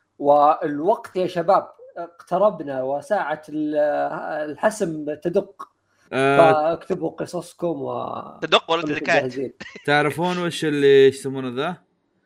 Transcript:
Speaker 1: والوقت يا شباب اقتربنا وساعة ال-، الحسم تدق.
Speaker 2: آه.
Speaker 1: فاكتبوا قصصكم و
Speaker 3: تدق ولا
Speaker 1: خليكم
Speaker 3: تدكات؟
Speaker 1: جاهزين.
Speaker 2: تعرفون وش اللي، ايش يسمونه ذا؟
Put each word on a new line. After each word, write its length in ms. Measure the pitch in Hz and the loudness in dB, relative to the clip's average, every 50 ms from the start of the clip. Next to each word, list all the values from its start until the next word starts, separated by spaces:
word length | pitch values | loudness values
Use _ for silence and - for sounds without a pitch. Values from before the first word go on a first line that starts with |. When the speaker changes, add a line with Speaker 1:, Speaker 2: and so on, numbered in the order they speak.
| _ _ _ - | _ _ _ -2
Speaker 1:
والوقت 960 | 143 143 143 147 147 151 160 - 180 151 147 143 156 190 226 - - - - | 2 4 6 6 6 4 4 2 0 -4 -4 -2 0 0 0 0 -4 -8 -4
يا 120 | 185 185 156 | -4 -4 -2
شباب 400 | - 170 165 175 190 165 - - - _ - - - - | -2 -2 0 2 2 2 2 -2 -10 _ -20 -20 -16 -14
اقتربنا 840 | 170 165 _ _ - - 180 185 202 214 180 160 151 143 135 131 131 | -14 -14 _ _ -10 -4 0 2 2 2 0 -2 -6 -6 -6 -4 -4
وساعة 580 | 131 143 143 143 - 214 190 160 143 156 151 - - | -4 -4 -6 -4 -4 -2 -2 -2 -4 -6 -8 -8 -8
ال-، 260 | 151 156 151 151 151 147 151 147 147 143 143 147 151 165 - 175 160 151 151 151 | -6 -4 -4 -2 0 0 0 0 0 -2 -2 -4 -6 -8 -8 -8 -8 -6 -8 -8
الحسم 640 | 143 - - 214 208 - 202 170 160 156 147 147 151 | -6 -2 -2 -2 -2 -2 -4 -6 -6 -6 -8 -8 -8
تدق. 560 | 147 - 175 175 202 185 - - - - - _ _ _ _ _ _ _ - - | -6 -4 -4 -2 -2 -2 -4 -8 -20 -20 -20 _ _ _ _ _ _ _ -8 -4
Speaker 2:
آه. 240 | 131 135 139 139 139 | 0 0 4 6 6
Speaker 1:
فاكتبوا 720 | 165 160 156 151 151 165 165 160 - - 185 - 165 160 | 6 6 6 4 2 0 -2 -4 -4 -6 -6 -4 -4 -6
قصصكم 720 | - - 165 - - 175 - - - _ 175 170 160 139 | -6 -8 -10 -8 -8 -10 -10 -12 -10 _ -6 -6 -6 -6
و 580 | 131 127 123 120 - - - - - 143 143 - | -6 -6 -6 -6 -6 -8 -8 -10 -10 -12 -12 -10
Speaker 3:
تدق 300 | 160 151 185 220 - - | -2 0 0 0 2 0
ولا 100 | 160 165 | -2 -2
Speaker 1:
خليكم 180 | 170 151 147 156 | -2 -4 -6 -4
Speaker 3:
تدكات؟ 220 | 147 180 170 147 | -2 0 0 0
Speaker 1:
جاهزين. 320 | 131 131 120 135 135 117 - - - - - - - | 0 -2 -4 -6 -8 -8 -10 -14 -18 -18 -20 -8 -2
Speaker 2:
تعرفون 520 | 147 147 147 147 147 135 151 175 180 180 180 | 0 2 2 2 0 -2 -2 -2 -2 -2 -2
وش 280 | 175 170 - - 165 | -4 -4 -4 -4 -4
اللي، 400 | 156 147 143 139 139 139 139 135 | -2 0 4 6 8 8 8 8
ايش 100 | 135 131 | 8 6
يسمونه 400 | - - 135 135 135 131 127 120 | 2 -4 -8 -8 -8 -8 -6 -6
ذا؟ 280 | 127 147 175 180 - _ _ _ _ _ _ _ _ _ | -4 -4 -4 -6 -8 _ _ _ _ _ _ _ _ _